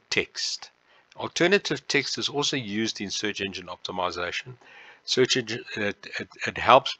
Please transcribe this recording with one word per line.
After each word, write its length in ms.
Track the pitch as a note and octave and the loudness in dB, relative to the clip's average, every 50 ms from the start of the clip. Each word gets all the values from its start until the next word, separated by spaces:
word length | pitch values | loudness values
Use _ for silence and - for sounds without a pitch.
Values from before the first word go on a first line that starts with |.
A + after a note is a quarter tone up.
| _ _ | _ _
text. 640 | - G#2 D#2+ - - - - - - - - - _ _ _ _ _ _ _ _ - - | 0 0 0 0 -4 -6 -6 -4 -6 -6 -10 -16 _ _ _ _ _ _ _ _ -10 -8
Alternative 680 | - A2+ - - D#3+ F3 G3+ G3+ - - D3+ C3 - - | -8 -6 0 2 4 6 6 4 2 0 -4 -4 -2 0
text 280 | - C#3+ C3 - - - | 0 0 0 0 -2 -4
is 120 | G#2+ G#2+ | -4 -2
also 260 | D3+ - C#3+ - D3+ | -2 0 0 0 0
used 460 | C#3 A#2+ G2+ G2+ G#2+ A2+ A2 - - | -2 -4 -2 -2 0 0 -2 -2 -4
in 100 | G#2+ F#2+ | -6 -6
search 300 | - - - G#2 G2 - | -4 -2 -2 -2 -2 -2
engine 260 | G2 G2 F#2 F#2+ F2+ F2 | -4 -6 -6 -8 -10 -10
optimization. 840 | F2+ - - - F#2+ F#2 F2+ F2+ F2 F2 F2 F2 E2+ - - B2+ B2 - - - - - - - - - _ | -10 -10 -8 -6 -4 -2 -2 -2 -2 -4 -4 -4 -4 -6 -8 -10 -14 -18 -20 -20 -20 -20 -20 -20 -20 -14 _
Search 320 | - - C3 C3 - - | 0 4 4 4 4 4
engine, 300 | C3+ A#2+ G#2+ A2 A#2 - - - | 0 0 -2 -6 -8 -8 -8 -6
it, 320 | A2 G#2 G2+ G2 - - - - - | -2 -2 -2 -2 -4 -10 -10 -10 -8
it, 100 | G2 - - - - A2+ | -10 -10 -8 -6 -6 -6
it 100 | G2+ - | -4 0
helps 380 | - G#2+ A#2+ C#3 - - - - | 6 8 8 8 6 4 -4 -6